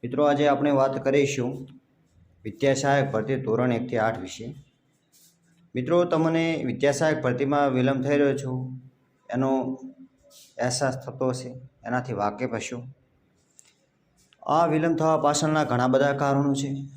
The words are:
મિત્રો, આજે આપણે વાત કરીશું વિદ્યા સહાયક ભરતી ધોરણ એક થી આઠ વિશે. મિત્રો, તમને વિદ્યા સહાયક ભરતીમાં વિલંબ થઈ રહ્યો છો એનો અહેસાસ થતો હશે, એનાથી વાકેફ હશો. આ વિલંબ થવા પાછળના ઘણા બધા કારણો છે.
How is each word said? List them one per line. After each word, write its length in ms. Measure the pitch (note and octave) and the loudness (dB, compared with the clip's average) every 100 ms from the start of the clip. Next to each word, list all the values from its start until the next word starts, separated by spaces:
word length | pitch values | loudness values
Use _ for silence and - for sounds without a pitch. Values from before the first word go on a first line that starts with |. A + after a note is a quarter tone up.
મિત્રો, 200 | B2+ B2+ | -6 0
આજે 240 | D3 C#3+ D3 | 2 4 2
આપણે 220 | C3+ D3 | 2 2
વાત 340 | C#3 C3+ C3+ | 2 2 0
કરીશું 640 | C3+ C3+ C#3+ - B2 C3+ - - _ _ _ _ _ _ | 0 2 2 0 -4 -6 -14 -20 _ _ _ _ _ _
વિદ્યા 300 | A2 - C#3 | -16 -2 0
સહાયક 360 | C3+ C#3 C#3 C3 | 2 2 2 2
ભરતી 260 | A2 A2 C3+ | -2 -2 -4
ધોરણ 360 | - A2+ B2 | 0 0 2
એક 160 | A#2 B2 | 0 -2
થી 80 | A#2+ | 0
આઠ 240 | A2 A2 | 0 -2
વિશે. 340 | F#2 - A2+ D3 - _ _ _ _ _ _ _ _ _ _ | -10 -12 -14 -14 -20 _ _ _ _ _ _ _ _ _ _
મિત્રો, 300 | B2+ B2+ E3+ | -8 0 2
તમને 580 | F3 E3 D#3+ E3 E3 D#3 B2+ | 4 2 2 2 0 0 -4
વિદ્યા 260 | B2 C#3+ | 0 0
સહાયક 300 | C#3+ D#3 D3+ | 2 2 2
ભરતીમાં 480 | C3 B2 C#3 C#3+ C#3+ | 0 0 0 2 2
વિલંબ 340 | B2+ B2+ C3+ | 2 0 0
થઈ 140 | B2+ D3 | 0 2
રહ્યો 180 | C#3+ B2+ | 2 2
છો 360 | B2+ B2+ B2+ C3 - _ _ _ _ | -4 -6 -8 -12 -16 _ _ _ _
એનો 480 | A#2+ C3 C3 B2+ - - - - _ _ - - - | -2 0 0 -2 -8 -12 -18 -20 _ _ -20 -20 -4
અહેસાસ 480 | A#2+ B2+ C#3 C3 C3 | -4 0 -2 -4 -10
થતો 220 | B2+ C3 | -4 -2
હશે, 200 | B2+ - - - _ | -2 -8 -16 -20 _
એનાથી 280 | - B2 B2 | -4 -4 -4
વાકેફ 420 | G#2 G#2 G#2 B2+ | -4 -4 -2 -6
હશો. 280 | A2+ - A#2+ B2 - _ _ _ _ _ _ _ _ _ _ _ _ _ _ - | -6 -8 -10 -12 -20 _ _ _ _ _ _ _ _ _ _ _ _ _ _ -2
આ 200 | D3+ E3+ | 2 2
વિલંબ 300 | D#3 E3 D#3+ | 2 0 2
થવા 200 | D#3+ D#3 | 2 2
પાછળના 480 | C#3+ D3 D#3 D#3 | 2 2 2 0
ઘણા 220 | D3+ A#2+ B2+ | 2 2 2
બધા 260 | C3+ C#3+ | 4 2
કારણો 420 | C#3+ C#3+ C#3 C#3+ | 2 0 2 2
છે. 220 | C#3 C#3 C#3 C#3 | 0 -4 -6 -10